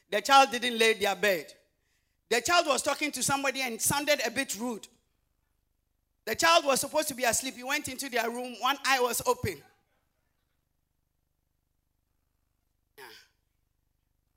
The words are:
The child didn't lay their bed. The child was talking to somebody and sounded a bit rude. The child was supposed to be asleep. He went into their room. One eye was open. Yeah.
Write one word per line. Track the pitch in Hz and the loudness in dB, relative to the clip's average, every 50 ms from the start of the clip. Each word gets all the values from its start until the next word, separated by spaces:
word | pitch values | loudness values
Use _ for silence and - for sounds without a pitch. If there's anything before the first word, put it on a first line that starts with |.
| _ _ | _ _
The | - 208 | -4 -4
child | 208 - 277 277 269 233 | 2 6 8 8 8 6
didn't | 208 247 233 247 233 226 | 4 -2 -2 -2 0 2
lay | 226 226 220 | 4 4 4
their | 190 196 202 196 | 2 0 -2 0
bed. | 185 202 208 190 160 139 - - - _ _ _ _ _ _ _ _ _ _ _ _ _ _ | 2 2 2 2 0 -2 -8 -16 -20 _ _ _ _ _ _ _ _ _ _ _ _ _ _
The | 220 240 | -2 0
child | 233 - 349 349 339 311 | 2 2 2 4 4 2
was | 262 240 | 0 0
talking | - 302 277 - 311 294 | 0 -2 -2 -2 -4 -6
to | - 254 233 | -4 -4 -2
somebody | - 277 277 277 277 240 269 | -2 -2 0 -2 -2 -4 -4
and | 269 247 226 226 | -4 -6 -6 -4
sounded | - - 302 285 294 294 294 269 226 | -2 -2 -2 0 0 0 0 0 0
a | 233 | -2
bit | 202 254 269 - - 190 | -4 -4 -4 -4 -6 -6
rude. | 233 254 233 190 - - _ _ _ _ _ _ _ _ _ _ _ _ _ _ _ _ _ _ _ _ _ _ _ _ _ _ _ | -6 -6 -8 -8 -12 -18 _ _ _ _ _ _ _ _ _ _ _ _ _ _ _ _ _ _ _ _ _ _ _ _ _ _ _
The | - 226 | -6 -2
child | - - 330 330 339 330 | 2 4 4 6 6 4
was | 277 262 - | 4 2 0
supposed | - 269 - 302 311 - | 0 -2 -2 -2 -2 -2
to | 269 | -4
be | 233 254 | -2 0
asleep. | 233 220 - 262 262 202 | 0 0 0 -2 -6 -8
He | 226 247 | -8 -6
went | 254 285 302 285 - | -4 -4 -4 -4 -6
into | 262 - 269 277 | -8 -8 -10 -4
their | 233 233 220 240 | -2 -2 -2 -2
room. | 233 247 247 254 240 202 | -4 -6 -8 -8 -8 -4
One | 220 254 277 269 - | -2 -2 -2 0 0
eye | 254 269 262 | 0 2 2
was | 247 247 233 - 262 | 2 0 -2 -2 -2
open. | - 247 247 - 220 170 143 - - _ _ _ _ _ _ _ _ _ _ _ _ _ _ _ _ _ _ _ _ _ _ _ _ _ _ _ _ _ _ _ _ _ _ _ _ _ _ _ _ _ _ _ _ _ _ _ _ _ _ _ _ _ _ _ _ _ _ _ _ _ _ _ _ _ - | -2 -2 -2 -2 -6 -8 -8 -12 -20 _ _ _ _ _ _ _ _ _ _ _ _ _ _ _ _ _ _ _ _ _ _ _ _ _ _ _ _ _ _ _ _ _ _ _ _ _ _ _ _ _ _ _ _ _ _ _ _ _ _ _ _ _ _ _ _ _ _ _ _ _ _ _ _ _ -20
Yeah. | 131 120 - - - _ _ _ _ _ _ _ _ _ _ _ _ _ _ _ _ _ _ _ _ _ _ | -20 -20 -20 -20 -20 _ _ _ _ _ _ _ _ _ _ _ _ _ _ _ _ _ _ _ _ _ _